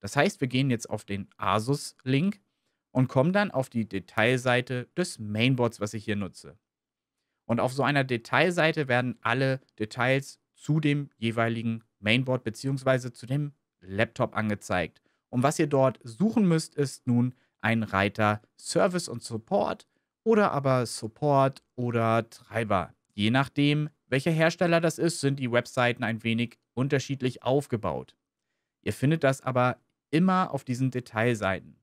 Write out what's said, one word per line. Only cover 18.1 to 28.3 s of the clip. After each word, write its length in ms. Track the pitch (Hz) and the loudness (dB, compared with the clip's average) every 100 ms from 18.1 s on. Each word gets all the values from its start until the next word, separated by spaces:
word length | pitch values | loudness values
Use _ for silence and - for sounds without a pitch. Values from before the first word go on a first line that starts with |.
| - 107 107 _ _ | 2 0 0 _ _
Service 520 | - 165 185 180 - | -4 0 2 0 -6
und 160 | 120 | -10
Support 640 | - 113 - 196 - - - _ _ _ | -10 -12 -4 -2 -2 -4 -12 _ _ _
oder 280 | 220 220 202 | 2 4 4
aber 340 | 143 139 127 120 | 2 0 0 0
Support 800 | - 110 - 147 139 135 135 _ - | -6 -12 -4 2 4 4 0 _ -6
oder 540 | 120 117 113 113 113 | -2 0 2 2 0
Treiber. 640 | - - 104 113 98 80 _ _ - | -12 -8 -6 0 0 0 _ _ -2
Je 160 | 104 | 2
nachdem, 580 | 127 135 - 143 147 151 _ _ | 2 0 0 2 2 -2 _ _
welcher 220 | 170 - | -2 0
Hersteller 500 | 160 165 - 175 170 | 2 2 2 2 2
das 200 | 165 - | 0 0
ist, 200 | 165 - | -2 0
sind 200 | 139 139 | -2 -2
die 120 | 127 | 0
Webseiten 520 | 120 120 - 120 120 | 0 0 0 0 0
ein 200 | 117 113 | -4 -2
wenig 360 | 113 113 117 - _ - | -2 0 -2 -6 _ -4
unterschiedlich 680 | 135 143 - 135 127 - | 0 0 -2 -4 -4 -2
aufgebaut. 720 | 117 139 139 113 95 65 64 _ _ | 0 0 0 -4 -4 -6 -10 _ _